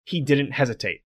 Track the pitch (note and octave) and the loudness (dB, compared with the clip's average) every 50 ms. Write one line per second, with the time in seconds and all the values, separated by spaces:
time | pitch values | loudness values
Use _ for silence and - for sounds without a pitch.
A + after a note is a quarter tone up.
0 | _ - F3+ E3+ C3+ C#3 C#3+ C#3 C#3+ G#2+ C3 C#3 C#3 A#2+ G#2+ - - F#2+ E2 - | _ -4 -4 -2 2 2 2 2 2 -2 0 0 0 0 0 -4 -4 -6 -6 -6
1 | _ | _